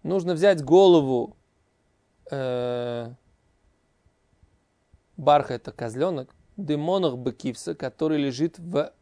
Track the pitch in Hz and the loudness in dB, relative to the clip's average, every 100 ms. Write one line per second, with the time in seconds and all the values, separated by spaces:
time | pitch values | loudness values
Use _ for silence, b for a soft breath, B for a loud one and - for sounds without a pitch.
0 | 156 185 175 165 196 180 139 175 190 170 | -4 -4 -2 2 2 2 6 8 8 6
1 | 135 127 - - _ _ _ _ _ _ | 4 0 -2 -10 _ _ _ _ _ _
2 | _ _ - 143 131 123 123 123 120 120 | _ _ -12 -8 -4 -4 -4 -6 -6 -8
3 | 117 127 _ _ _ _ _ _ _ _ | -10 -16 _ _ _ _ _ _ _ _
4 | _ _ _ _ _ _ _ _ _ _ | _ _ _ _ _ _ _ _ _ _
5 | _ - 139 147 135 123 - - 117 120 | _ -2 4 4 2 -8 -10 -10 -8 -4
6 | 175 156 127 _ _ - 160 151 156 190 | -2 -4 -10 _ _ -12 -4 -2 0 0
7 | 170 123 127 113 135 113 - 160 131 - | -2 -2 -8 -6 -10 -8 -10 -10 -10 -4
8 | 156 151 139 123 165 - 170 170 151 _ | -2 0 -2 -2 -4 -6 -6 -4 -4 _